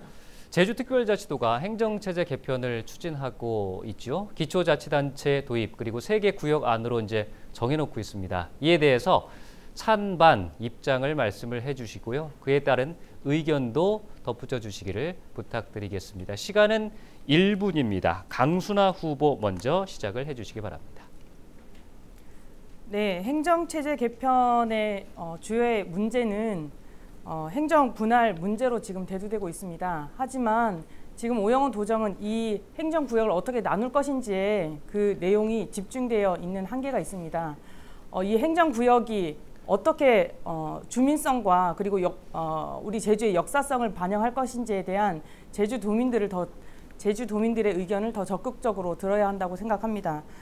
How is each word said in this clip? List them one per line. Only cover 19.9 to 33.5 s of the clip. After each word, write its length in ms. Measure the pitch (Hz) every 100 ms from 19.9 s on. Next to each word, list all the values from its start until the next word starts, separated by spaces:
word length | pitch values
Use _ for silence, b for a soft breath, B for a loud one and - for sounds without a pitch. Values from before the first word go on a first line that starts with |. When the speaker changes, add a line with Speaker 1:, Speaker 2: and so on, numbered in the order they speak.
| - 104 110 143
Speaker 1:
해주시기 340 | 131 98 110
바랍니다. 380 | 104 76 - - - - - - - - - - - - - - b b b b b b -
Speaker 2:
네, 320 | 208 208 175
행정체제 760 | 202 302 311 339 339 320 285 294
개편의, 1120 | 233 233 262 254 247 240 226 220 214 202 - -
어, 180 | 170 165
주요의 420 | - 226 240 226
문제는, 880 | 175 170 214 247 233 202 220 185 151 - B B B B 185
어, 240 | 160 156
행정 420 | 214 302 311 262
분할 400 | 202 220 240 233
문제로 460 | 160 190 214 254 233
지금 240 | - 185 180
대두되고 440 | 190 202 214 185
있습니다. 600 | 151 185 165 180 165 - -
하지만 680 | 254 254 233 220 233 170 160 B B -
지금 220 | 233 240
오영훈 320 | 202 254 277
도정은 440 | 208 208 220 214 185
이 400 | 202 226 226 202 - -
행정구역을 500 | 320 320 254 226 220
어떻게 300 | 175 220